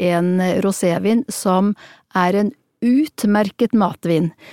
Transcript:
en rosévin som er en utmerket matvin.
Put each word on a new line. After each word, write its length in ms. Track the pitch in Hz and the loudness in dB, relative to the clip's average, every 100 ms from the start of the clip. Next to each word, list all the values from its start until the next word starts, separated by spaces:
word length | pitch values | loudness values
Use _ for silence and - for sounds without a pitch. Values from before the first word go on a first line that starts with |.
en 380 | 180 170 175 185 185 185 196 | -2 0 0 0 0 0 -2
rosévin 580 | 190 185 170 190 233 - | -2 -2 0 0 0 -2
som 460 | - 208 185 202 208 - - _ 190 | -4 0 0 0 -2 -10 -20 _ -2
er 200 | 180 196 | 0 0
en 160 | 208 - _ _ | -2 -4 _ _
utmerket 920 | 240 254 302 - 208 208 208 - 233 | 0 0 0 -2 0 2 0 -2 0
matvin. 580 | 220 190 - 170 165 165 - - | 2 0 -2 -2 0 0 -4 -18